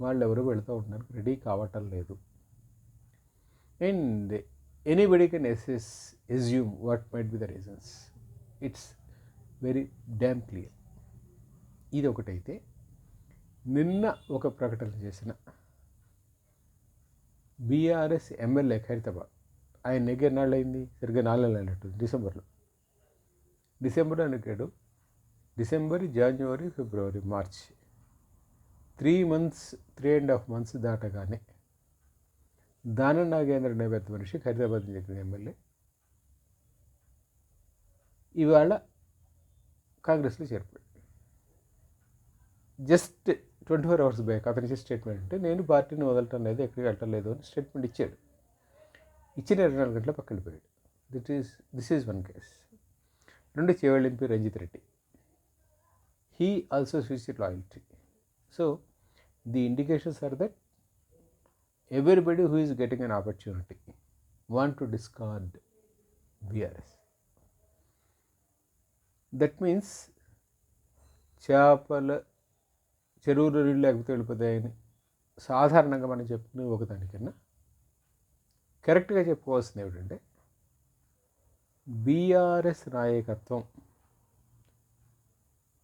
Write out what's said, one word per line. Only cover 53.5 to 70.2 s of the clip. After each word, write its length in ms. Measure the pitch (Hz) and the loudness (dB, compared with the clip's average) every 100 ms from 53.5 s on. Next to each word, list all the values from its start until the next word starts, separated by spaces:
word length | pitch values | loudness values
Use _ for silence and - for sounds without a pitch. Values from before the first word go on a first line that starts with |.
| 143 | -2
రెండు, 140 | 175 175 143 | 2 4 4
చేవెళ్ళ 220 | 135 131 | 4 2
ఎంపీ 180 | 120 131 | -2 -2
రంజిత్ 320 | 110 107 - | 0 -2 -6
రెడ్డి, 240 | 87 - _ _ _ _ _ _ _ _ _ _ _ _ _ _ _ - | -12 -16 _ _ _ _ _ _ _ _ _ _ _ _ _ _ _ -2
he 220 | 180 202 | 0 0
also 460 | - 139 131 156 117 | -2 -2 0 -2 -4
switched 320 | 131 123 123 | -6 -8 -6
loyalty. 420 | 95 90 90 - _ _ _ _ _ _ _ - | -6 -6 -12 -20 _ _ _ _ _ _ _ -2
So 180 | 160 147 _ _ _ _ _ _ 123 | 0 -2 _ _ _ _ _ _ -4
the 180 | 123 123 | 0 0
indications 500 | 127 147 156 170 143 | 0 0 0 -2 -6
are 120 | 143 135 | -6 -4
that 160 | 208 - _ _ _ _ _ _ _ _ _ _ _ _ - | -4 -6 _ _ _ _ _ _ _ _ _ _ _ _ -6
everybody 520 | 131 147 185 175 170 170 | 2 6 6 6 4 4
who 180 | 156 151 | 2 0
is 80 | |
getting 280 | 127 123 123 | 0 -2 -2
an 80 | 120 104 | -2 -2
opportunity 720 | 104 98 107 90 90 92 - - _ _ _ _ - | -4 -8 -8 -10 -10 -16 -20 -20 _ _ _ _ -4
want 260 | 120 143 139 | -2 -2 -4
to 100 | 127 | -6
discard 580 | 110 - - 107 104 87 - _ _ _ _ _ _ _ - | -8 -10 -12 -10 -10 -12 -16 _ _ _ _ _ _ _ -18
బీఆర్ఎస్. 560 | 98 107 98 - - _ _ _ _ _ _ _ _ _ _ _ _ _ _ _ _ _ _ _ _ _ _ _ - 131 | -8 -6 -6 -10 -20 _ _ _ _ _ _ _ _ _ _ _ _ _ _ _ _ _ _ _ _ _ _ _ -8 0
That 280 | 147 - | 0 0
means 240 | 180 196 - - - _ | 0 0 -2 -14 -20 _